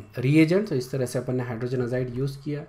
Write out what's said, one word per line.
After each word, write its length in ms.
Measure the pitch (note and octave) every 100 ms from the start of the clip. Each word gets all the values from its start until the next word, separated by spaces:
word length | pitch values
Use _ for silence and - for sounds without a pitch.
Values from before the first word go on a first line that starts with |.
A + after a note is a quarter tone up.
| G#2 - C3
reagent। 440 | D3+ D#3 F#3 G#3+
तो 60 | C3+
इस 160 | -
तरह 140 | C#3 B2
से 140 | C3
अपन 160 | A#2+ B2+
ने 80 |
हाइड्रोजन 380 | B2 A2+ B2 B2+
अजाइड 340 | A#2+ B2+ B2 A#2+
यूज़ 220 | C#3 C#3
किया। 220 | D3+ D3